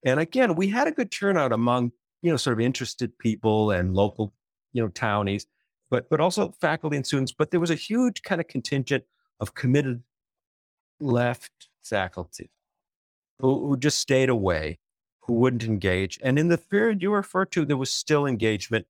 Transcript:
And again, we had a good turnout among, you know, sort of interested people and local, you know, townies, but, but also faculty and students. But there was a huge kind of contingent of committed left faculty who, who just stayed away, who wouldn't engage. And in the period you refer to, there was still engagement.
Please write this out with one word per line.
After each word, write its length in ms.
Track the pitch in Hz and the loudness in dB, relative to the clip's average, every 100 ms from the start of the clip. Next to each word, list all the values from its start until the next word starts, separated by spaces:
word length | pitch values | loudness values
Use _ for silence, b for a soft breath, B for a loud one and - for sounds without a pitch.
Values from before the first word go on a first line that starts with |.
And 140 | 127 135 | 2 0
again, 380 | 165 254 247 165 | 0 2 2 2
we 100 | 196 | 0
had 200 | 220 294 | 2 0
a 20 | |
good 200 | 302 233 | 0 -4
turnout 400 | - 196 185 135 | -2 0 2 2
among, 400 | 113 120 123 120 - _ _ | 2 2 2 0 -6 _ _
you 80 | 170 | -2
know, 40 | 156 | 0
sort 180 | - | 0
of 60 | 113 | 0
interested 560 | 120 131 123 - 120 - | 0 0 -6 -6 -8 -4
people 520 | 120 107 113 107 107 | -4 0 2 2 2
and 240 | 95 90 | 2 0
local, 400 | 95 104 - 104 _ _ _ _ | 2 2 0 -6 _ _ _ _
you 100 | 123 | -4
know, 60 | 113 | -4
townies, 580 | - 117 104 101 101 - _ _ _ _ | -2 -2 0 0 -2 -6 _ _ _ _
but, 200 | 127 - | -4 0
but 100 | 156 | 0
also 320 | 170 185 190 - | 0 0 -4 -2
faculty 360 | 165 156 156 143 | -2 -2 -2 -4
and 100 | 131 | -2
students. 240 | 143 135 | -2 -2
But 220 | - 151 | -2 -2
there 80 | 180 | 0
was 100 | 170 | 0
a 60 | 156 | -2
huge 460 | - 226 254 - | -2 0 0 -2
kind 180 | - 175 | -6 -6
of 80 | 165 | -4
contingent 560 | 139 - 139 131 139 - _ _ _ | -8 -4 -4 -2 -4 -4 _ _ _
of 160 | 110 | -10
committed 480 | - 131 135 135 120 123 _ _ _ _ _ _ _ _ _ | -4 2 2 2 -4 -10 _ _ _ _ _ _ _ _ _
left 680 | 143 120 120 120 - _ - _ | 0 2 2 -2 -10 _ -20 _
faculty 680 | - 104 92 - 85 - - _ _ _ _ _ _ _ _ _ | -6 -2 -2 -6 -14 -14 -20 _ _ _ _ _ _ _ _ _
who, 300 | 131 135 143 | 0 0 0
who 80 | 135 | 0
just 220 | 143 - | 0 -2
stayed 280 | - 131 131 | 0 2 4
away, 500 | 120 95 82 78 78 _ _ _ _ | 2 2 0 -2 -8 _ _ _ _
who 140 | - | -4
wouldn't 300 | 117 123 123 | 2 2 2
engage. 540 | 113 107 95 92 95 - | -2 -2 0 0 -2 -4
And 160 | 131 135 | -2 0
in 100 | 165 | 2
the 100 | 170 | 0
period 440 | _ 202 226 208 | _ 0 2 0
you 100 | 180 | 0
refer 320 | 208 196 185 190 | -2 -2 -2 -2
to, 180 | - | -2
there 120 | 147 143 | 0 0
was 160 | 131 | -2
still 340 | - - 151 143 | -4 0 2 2
engagement. 600 | 120 110 107 - 113 90 | 0 0 0 -2 -4 -4